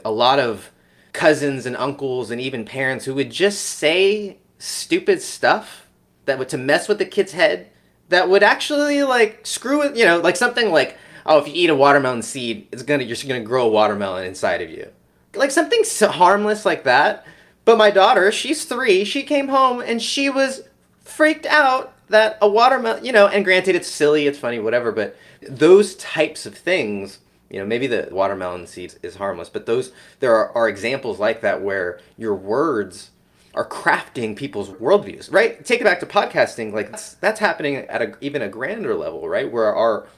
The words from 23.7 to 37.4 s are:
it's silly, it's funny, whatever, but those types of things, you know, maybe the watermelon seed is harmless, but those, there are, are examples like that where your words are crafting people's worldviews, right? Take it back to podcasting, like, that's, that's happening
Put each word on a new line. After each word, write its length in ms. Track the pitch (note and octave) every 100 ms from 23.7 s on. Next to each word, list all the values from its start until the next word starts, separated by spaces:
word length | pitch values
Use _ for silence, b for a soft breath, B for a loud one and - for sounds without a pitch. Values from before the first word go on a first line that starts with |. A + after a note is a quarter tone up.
it's 140 | F3 -
silly, 400 | - D3 D3+ C#3+
it's 100 | C#3+
funny, 220 | B2 A#2+
whatever, 320 | G#2+ A#2+ A#2
but 240 | G#2+ G2+ B B B
those 540 | - C3 D#3 G3 G3+ -
types 500 | - E3 D3+ - -
of 120 | -
things, 640 | - F3+ A2 G2+ G2 - _ _ _
you 80 | F#2
know, 80 | G2
maybe 220 | A#2 C3
the 220 | A2 D2
watermelon 560 | F#2 G2 F#2+ F2+ F2+ F2
seed 260 | A2 A2 -
is 140 | F2+ F#2+
harmless, 320 | G2 F2 E2+
but 180 | G#2 -
those, 280 | A#2 - B B B
there 160 | C3 A2
are, 160 | -
are 160 | A#2+ A2+
examples 520 | G2 A2+ C3+ A#2 F#2+
like 200 | G#2+ A2+
that 220 | G#2 F#2+
where 400 | G2 G2 F2+ F2 B -
your 180 | A2 G2
words 760 | G2 A#2+ D#3+ A#2 F#2 - - _ _ b b -
are 140 | -
crafting 640 | - - - - - A#2 G#3+
people's 340 | C#3 G3+ F#3+
worldviews, 600 | F#2+ B2 G3 - E3 -
right? 320 | E3+ A3+ -
Take 160 | - A#3+
it 40 |
back 160 | G#3+ F3+
to 80 | -
podcasting, 640 | G3+ B3 D#3 C3 - A2
like, 160 | G#2+ G2+
that's, 240 | - - -
that's 240 | G3
happening 360 | G#3+